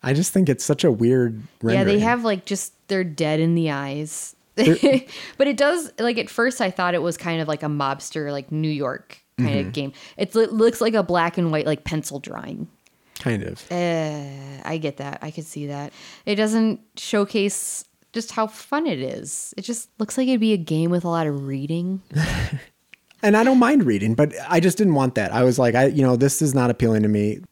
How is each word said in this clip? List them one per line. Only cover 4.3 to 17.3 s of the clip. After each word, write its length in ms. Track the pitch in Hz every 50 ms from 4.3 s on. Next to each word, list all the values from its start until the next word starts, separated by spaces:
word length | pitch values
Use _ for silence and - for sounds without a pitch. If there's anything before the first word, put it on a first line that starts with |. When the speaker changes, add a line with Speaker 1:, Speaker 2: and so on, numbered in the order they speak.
| - _ _ _ _
Speaker 1:
They're 220 | - 226 202 165
Speaker 2:
<laughs> 260 | - - 277 269 262 254 - - - - - - _
But 80 | 277
it 100 | 277 277
does, 360 | 208 285 285 339 349 320 262 - -
like, 200 | 220 240 240 226
at 120 | - 202
first 300 | - - 233 254 254 -
I 100 | 208 190
thought 240 | 180 - 185 180 175
it 80 | 175 147
was 140 | 175 165
kind 240 | - - 175 165 165
of 80 | 160 147
like 140 | 156 147 -
a 40 |
mobster, 640 | 151 151 147 143 135 139 147 - - - 160 151 143 143
like, 180 | 143 135 139 156
New 180 | 156 156 156
York 520 | 151 143 143 123 131 - - _ - - _ _ _ -
kind 120 | 127 117
Speaker 1:
Mm-hmm. 180 | 117 139 139 92
Speaker 2:
of 40 | 120
game. 200 | 147 139 139 - - - - -
It's, 200 | - 202 196 -
it 160 | 226 226 214 208
looks 280 | 220 220 233 233 -
like 140 | 233 226 220
a 80 | 220 190
black 360 | - 175 180 165 170 - -
and 120 | 175 165
white, 160 | 156 151 143
like, 180 | 151 151 143 -
pencil 340 | - 165 156 151 - 143 139
drawing. 480 | - - - - - - - - - - _ _ _ _ _ _ _ _ _ -
Speaker 1:
Kind 240 | - - 117 104 101
of. 220 | 90 85 - - -
Speaker 2:
Uh, 920 | 175 175 175 175 170 165 160 156 151 151 143 139 139 139 139 139 139 135 -
I 140 | - 165 165
get 160 | 156 147 139 -
that. 200 | 139 143 143 - -
I 80 | 151
could 140 | 151 - 151
see 220 | - - 151 147
that. 260 | 143 143 143 143 147 - - - - - - _
It 100 | - 208
doesn't 440 | 202 214 214 214 226 220 220 214 - _ _ _
showcase 880 | - - - - 208 202 196